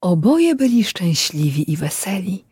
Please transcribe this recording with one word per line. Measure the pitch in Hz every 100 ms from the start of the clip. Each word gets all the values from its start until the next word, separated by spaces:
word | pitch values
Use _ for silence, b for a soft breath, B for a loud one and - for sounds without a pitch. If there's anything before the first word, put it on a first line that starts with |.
Oboje | 185 170 170 320 339 285
byli | 269 240
szczęśliwi | 202 - 175 156 - 151 151 139 -
i | 156
weseli. | 147 - - 196 185 190 _